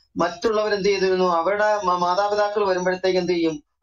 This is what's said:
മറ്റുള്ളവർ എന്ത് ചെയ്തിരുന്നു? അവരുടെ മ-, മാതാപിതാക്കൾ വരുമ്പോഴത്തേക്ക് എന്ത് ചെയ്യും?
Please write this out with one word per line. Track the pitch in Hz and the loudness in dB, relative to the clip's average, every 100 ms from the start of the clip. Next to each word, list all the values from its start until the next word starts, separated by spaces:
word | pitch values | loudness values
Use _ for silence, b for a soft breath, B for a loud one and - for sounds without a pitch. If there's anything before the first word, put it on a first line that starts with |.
| _ - | _ -4
മറ്റുള്ളവർ | 226 - 233 208 214 | -4 -2 -2 0 0
എന്ത് | 202 190 | 0 0
ചെയ്തിരുന്നു? | 196 190 185 185 | 2 2 2 2
അവരുടെ | 170 165 208 214 208 190 | 2 0 0 2 0 0
മ-, | 175 | 0
മാതാപിതാക്കൾ | 175 180 202 208 208 214 196 | 0 0 0 0 0 0 0
വരുമ്പോഴത്തേക്ക് | 180 180 185 190 185 | 0 -2 -2 0 0
എന്ത് | 175 | 0
ചെയ്യും? | 175 165 156 - _ | 0 -2 -4 -12 _